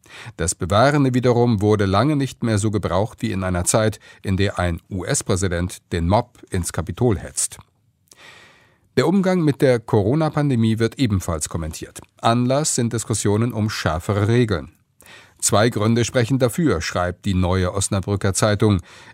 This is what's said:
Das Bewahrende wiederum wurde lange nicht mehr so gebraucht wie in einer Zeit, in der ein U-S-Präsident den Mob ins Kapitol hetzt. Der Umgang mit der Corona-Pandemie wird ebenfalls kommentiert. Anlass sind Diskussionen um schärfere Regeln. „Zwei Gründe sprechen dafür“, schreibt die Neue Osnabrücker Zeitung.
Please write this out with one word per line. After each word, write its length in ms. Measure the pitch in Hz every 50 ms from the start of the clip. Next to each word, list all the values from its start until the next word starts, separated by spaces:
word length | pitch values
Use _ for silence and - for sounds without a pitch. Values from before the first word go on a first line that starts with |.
| _ - - - - 117 -
Das 200 | - 82 80 -
Bewahrende 580 | - 92 80 98 107 127 143 151 147 135 131 123
wiederum 480 | 127 120 123 117 120 120 120 113 95
wurde 240 | 104 104 107 101 101
lange 320 | 95 95 101 123 156 156
nicht 260 | 139 135 127 - - 123
mehr 140 | 113 110
so 140 | 101 107 110
gebraucht 500 | 101 101 85 82 85 95 107 - - -
wie 100 | - 110
in 140 | 98 95 95
einer 180 | 92 90 87 87
Zeit, 380 | - - 113 110 110 107 - - - - - -
in 120 | 101 95
der 240 | 90 98 98 - -
ein 220 | 90 90 85 - - -
U-S-Präsident 840 | 104 90 87 - 143 - - - 101 87 98 90 87 85 90 87 - - _ _ 92
den 160 | 85 82 87
Mob 300 | 101 117 123 - _ _ - -
ins 240 | - 92 85 - -
Kapitol 440 | 95 82 - 87 - 120 123 95
hetzt. 420 | 76 64 64 - - - - - - - _ _ _ _ _ _ _ _ _ _ - - - - - - - _ _ _ _ _ _ _ _ _
Der 120 | 123 131 160
Umgang 320 | 190 202 180 190 185 180
mit 200 | 160 151 135 -
der 200 | 151 131 123 117
Corona-Pandemie 1000 | - - 123 107 92 107 143 160 156 151 - 151 147 143 131 113 113 113 110 107
wird 180 | 113 113 - -
ebenfalls 500 | 135 104 101 92 - - 82 80 - -
kommentiert. 500 | - 82 80 80 80 - - - - - - - _ _
Anlass 540 | - 117 117 123 123 123 131 143 156 - -
sind 180 | 135 120 113 120
Diskussionen 580 | 110 - - 110 - - 104 101 107 117 -
um 180 | 107 107 104 107
schärfere 600 | - - - 85 78 85 - - 98 101 101 104
Regeln. 420 | 117 123 123 107 95 78 67 - - _ _ _ _ _ - - - - - _ _ _
„Zwei 280 | - - 110 101 113 123
Gründe 360 | - 107 104 113 117 117 113
sprechen 340 | - - 127 117 - 139 123
dafür“, 400 | 131 117 - - 165 135 92 87
schreibt 460 | - - - 92 90 90 90 - -
die 80 | 104 92
Neue 400 | 92 90 87 92 92 90 90 92
Osnabrücker 600 | 98 - - 107 98 92 101 101 95 - 98 92
Zeitung. 460 | - 117 107 104 101 113 107 101 90 - - - - - -